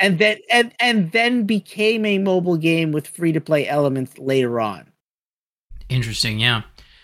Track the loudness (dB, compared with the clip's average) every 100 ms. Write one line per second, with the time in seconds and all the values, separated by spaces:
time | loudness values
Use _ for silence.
0 | 0 2 2 0 0 2 0 0 0 2
1 | 0 0 0 0 0 -2 -4 -2 0 0
2 | 0 0 2 0 0 0 2 0 0 -2
3 | -6 -4 0 0 0 0 0 0 0 0
4 | -6 -8 -2 0 0 0 -4 -6 -14 _
5 | _ _ _ _ _ _ -20 -16 -4 -4
6 | -2 -4 -4 0 0 0 -4 _ -20 _